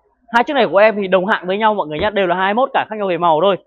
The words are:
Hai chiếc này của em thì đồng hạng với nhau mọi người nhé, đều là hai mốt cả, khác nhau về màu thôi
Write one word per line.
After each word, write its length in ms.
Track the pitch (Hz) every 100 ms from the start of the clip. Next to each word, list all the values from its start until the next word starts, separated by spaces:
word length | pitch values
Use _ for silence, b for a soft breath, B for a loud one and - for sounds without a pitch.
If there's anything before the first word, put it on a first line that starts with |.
| _ _ _
Hai 100 | 233
chiếc 100 | 240
này 140 | 285 202
của 100 | 175
em 180 | 220 208
thì 120 | 190
đồng 180 | 185 185
hạng 220 | 202 180
với 100 | 196
nhau 160 | 220
mọi 140 | 208 151
người 120 | 151
nhé, 100 | 202
đều 180 | 208 185
là 80 | 175
hai 180 | 190
mốt 160 | 214 269
cả, 120 | 165 131
khác 60 | 220
nhau 100 | 196
về 100 | 165
màu 220 | 175 151
thôi 160 | 190 185